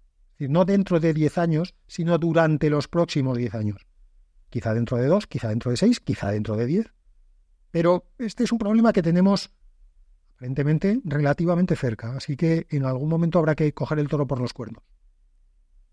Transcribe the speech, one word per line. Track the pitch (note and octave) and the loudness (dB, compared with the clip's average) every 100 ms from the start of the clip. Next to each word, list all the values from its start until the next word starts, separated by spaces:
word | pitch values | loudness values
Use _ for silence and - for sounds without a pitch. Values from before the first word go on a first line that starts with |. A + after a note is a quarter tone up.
| _ _ _ | _ _ _
Es | _ | _
decir, | C#3 | 0
no | D#3+ | 2
dentro | F#3 G3 F#3+ E3+ | 4 2 2 2
de | E3 | 2
diez | D#3 D3+ - | 2 0 0
años, | E3+ D#3 F3+ - _ | 0 0 -2 -10 _
sino | - E3 E3+ | -6 0 2
durante | E3 E3 D#3+ D3+ D3+ | 2 4 4 2 2
los | D3 - | 0 0
próximos | E3+ E3+ D3+ C3 A#2+ | -2 0 0 -2 -2
diez | A#2+ | -4
años. | A#2 G#2+ G2 _ _ - _ _ _ _ | -4 -6 -6 _ _ -20 _ _ _ _
Quizá | B2 A2 | -6 -2
dentro | A2 A#2 A#2+ | -2 0 0
de | C3 | 2
dos, | G3 - | 0 0
quizá | - A2+ | -8 -4
dentro | A2 B2 | -4 -2
de | A#2+ | 2
seis, | G#3 A#3+ | 2 2
quizá | - G2+ G2 | -4 -4 -2
dentro | G#2 G#2 G#2+ | -4 -2 -2
de | A#2+ | 0
diez. | F3+ A3+ _ _ _ _ _ _ _ _ | -2 -4 _ _ _ _ _ _ _ _
Pero | E3 E3+ F3+ - - | 0 2 2 -2 -10
este | A3+ - | -10 -4
es | A#3+ | -2
un | A3+ | 0
problema | G3+ A3 A3+ | 2 4 4
que | G3+ | 4
tenemos, | E3 F3 F#3+ G3+ - _ - _ - _ _ _ _ | 2 4 4 2 -4 _ -20 _ -20 _ _ _ _
aparentemente, | _ B2+ C3+ C#3+ D#3 G3 A#3 | _ -8 -4 0 0 0 0
relativamente | F#3 C#3+ C#3+ C#3+ E3+ F3 F#3 D#3+ | -2 0 0 0 0 0 0 0
cerca, | B2+ A2+ A2+ C3 | -2 -4 -8 -10
así | - C#3 | -8 -2
que | E3 E3 - | 0 0 -2
en | C#3+ | -4
algún | C3 B2+ D3+ | -2 -2 -2
momento | E3 E3+ F3 | 0 2 2
habrá | D#3 | 2
que | D3 D3+ | 2 0
coger | - D3+ D3+ | -2 -4 -2
el | D3 | -2
toro | D3 C#3 | -2 -2
por | C3 | -2
los | B2 | -4
cuernos. | - A2 A2+ _ _ _ _ _ _ _ _ _ _ _ | -8 -14 -16 _ _ _ _ _ _ _ _ _ _ _